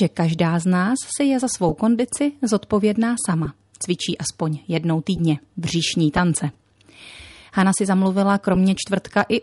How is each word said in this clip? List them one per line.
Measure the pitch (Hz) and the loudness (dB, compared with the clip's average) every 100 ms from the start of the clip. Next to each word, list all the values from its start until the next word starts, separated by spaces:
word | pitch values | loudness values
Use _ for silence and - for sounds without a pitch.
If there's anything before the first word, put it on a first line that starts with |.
že | 175 | 0
každá | - 165 165 170 170 | 0 -2 0 0 0
z | 175 | 0
nás | 180 190 262 - - | 0 0 -2 -4 -2
si | |
je | 285 262 | 0 0
za | 247 | -2
svou | - 175 | 0 -2
kondici | 160 220 233 247 - 294 294 | 0 0 0 -2 -2 -4 -2
zodpovědná | 233 202 - 214 214 208 226 240 - | -2 -2 -2 0 0 0 0 -2 -2
sama. | 165 156 - _ - - | -2 -2 -6 _ -12 -6
Cvičí | 180 - 165 | -4 -4 -6
aspoň | - - 160 151 - | -8 -4 -4 -4 -4
jednou | 165 165 160 | -4 0 -2
týdně | 156 175 165 147 - - | 0 0 0 0 -4 -10
břišní | 165 170 165 - 156 | -4 -2 -2 0 0
tance. | 160 180 151 143 - _ _ _ - - - - - - | 2 0 0 -4 -8 _ _ _ -20 -20 -20 -20 -20 -6
Hana | - 190 190 | 0 2 2
si | 196 | 2
zamluvila | 190 190 185 196 202 | 2 2 2 2 2
kromě | 202 180 190 190 | 2 2 2 2
čtvrtka | - 214 - - - | -2 -4 -2 -2 0
i | 233 | -2